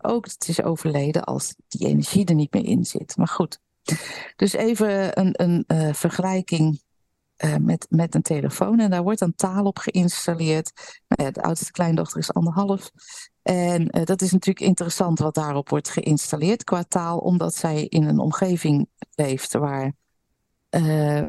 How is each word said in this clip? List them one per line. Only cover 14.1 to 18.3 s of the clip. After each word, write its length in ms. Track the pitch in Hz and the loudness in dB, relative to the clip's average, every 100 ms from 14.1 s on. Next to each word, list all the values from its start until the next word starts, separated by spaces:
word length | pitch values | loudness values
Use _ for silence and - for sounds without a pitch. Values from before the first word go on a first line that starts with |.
| 190 | 0
is 100 | 185 | 2
natuurlijk 340 | 185 - 190 - | 2 2 2 2
interessant 520 | 180 170 - 175 160 | 2 0 0 0 2
wat 160 | 156 | 0
daarop 340 | 156 151 143 139 | 0 -2 -2 -2
wordt 200 | 147 - | -2 -2
geïnstalleerd 760 | - - 151 - 147 165 226 | -4 0 0 0 -2 0 0
qua 200 | - 175 175 | -2 -6 -2
taal, 300 | 185 170 170 | -4 -2 -2
omdat 360 | - 180 175 | 0 0 0
zij 300 | - 165 151 | -2 -2 -2
in 200 | 147 160 | 0 0
een 140 | 151 151 | 2 2
omgeving 720 | 156 | 0